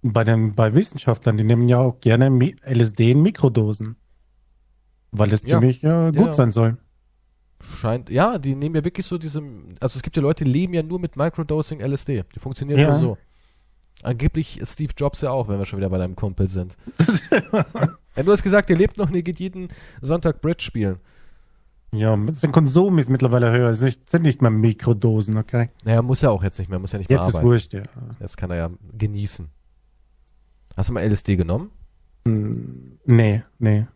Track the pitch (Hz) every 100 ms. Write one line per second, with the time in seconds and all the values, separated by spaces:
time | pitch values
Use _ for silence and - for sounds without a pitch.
0 | 123 110 113 113 110 101 113 123 220 147
1 | - 113 - 107 110 117 120 123 127 -
2 | - 117 135 131 135 - - 123 113 104
3 | 113 131 175 - 139 113 107 107 107 117
4 | _ _ _ _ _ _ _ _ _ _
5 | _ 101 104 104 - 117 127 123 151 165
6 | 165 151 208 151 120 107 113 120 _ _
7 | _ _ _ _ _ _ - - 120 120
8 | - 120 202 233 135 135 147 160 156 -
9 | - 175 160 147 147 110 87 87 127 131
10 | - - 139 156 143 131 180 175 160 180
11 | 170 - 156 - 151 151 151 151 123 139
12 | - 127 90 - 131 135 139 139 151 147
13 | 143 101 _ _ _ _ _ _ _ _
14 | - 120 147 156 - - - - 151 -
15 | 143 - 143 131 107 101 98 98 95 92
16 | 90 92 104 92 95 92 90 - - -
17 | 160 202 - 247 - 220 - 233 156 -
18 | _ - 160 202 196 202 202 170 208 -
19 | 190 180 170 170 185 180 180 - - -
20 | 131 170 165 - 156 170 - 117 101 90
21 | _ _ - - _ _ _ _ - 107
22 | 110 107 107 156 156 156 147 139 196 175
23 | 123 131 127 123 120 120 123 110 131 120
24 | _ 170 160 - 120 107 113 104 - 113
25 | 117 110 104 107 110 120 117 _ - 113
26 | 120 131 143 101 92 - 90 92 92 104
27 | 95 131 90 82 120 120 - 98 104 123
28 | 120 113 95 - 92 87 85 87 - 110
29 | 104 104 101 - 78 _ _ _ _ _
30 | _ _ _ _ _ _ _ 92 95 113
31 | 104 101 - 95 85 101 196 - - _
32 | _ _ 117 110 104 117 120 - 127 -
33 | - 117 110 104 - _ 110 104 113